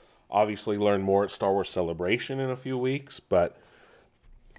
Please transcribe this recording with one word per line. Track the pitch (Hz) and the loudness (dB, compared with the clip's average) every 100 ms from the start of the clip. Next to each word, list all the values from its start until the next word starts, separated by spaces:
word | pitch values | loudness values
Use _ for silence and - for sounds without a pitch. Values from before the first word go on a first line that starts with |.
| _ _ - | _ _ -2
obviously | 101 107 104 - 104 | 2 2 0 -4 0
learn | 104 101 | 2 2
more | 98 98 | 4 2
at | 101 | 2
Star | - 101 | 0 0
Wars | 98 92 | 0 0
Celebration | 95 87 82 90 123 - 135 | -2 -2 -2 -2 -2 -2 -4
in | 131 | -4
a | 127 | -6
few | 131 127 | -6 -4
weeks, | 127 139 135 - | -2 -4 -8 -16
but | - 92 87 - - - - - _ _ - - - | 0 2 2 -2 -20 -20 -20 -20 _ _ -20 -20 -20